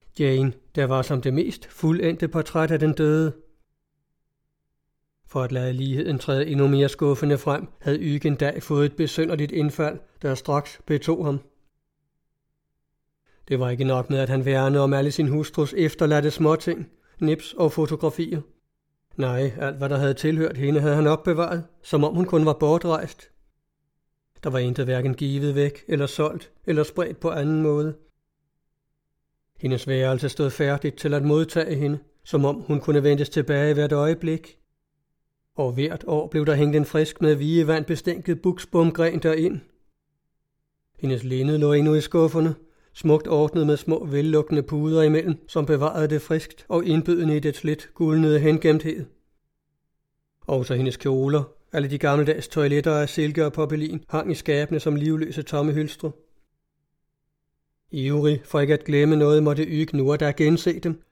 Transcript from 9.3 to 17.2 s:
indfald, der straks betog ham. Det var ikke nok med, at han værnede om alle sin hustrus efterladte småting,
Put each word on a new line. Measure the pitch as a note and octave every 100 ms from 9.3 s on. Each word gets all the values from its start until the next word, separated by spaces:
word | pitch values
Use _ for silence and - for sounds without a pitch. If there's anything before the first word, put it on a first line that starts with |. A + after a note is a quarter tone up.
| D#3+ D3
indfald, | D#3+ D3+ C#3+ D3+ C3+ - -
der | C#3+
straks | C3 - C#3+ C#3+ - -
betog | D3 - E3+
ham. | D#3 C#3 - _ _ _ _ _ _ _ _ _ _ _ _ _ _ _ _ _ _ _ -
Det | C3+
var | B2
ikke | B2
nok | C3 B2+ B2+
med, | C#3
at | C3
han | C3+
værnede | C3 C3+ C3+ C#3
om | C#3
alle | C#3 C#3+
sin | C#3+ D3+
hustrus | D3 D3+ - C#3+ -
efterladte | D#3 - D#3 D3+ D3
småting, | - D#3 D#3+ E3+ - D3+ _ _ -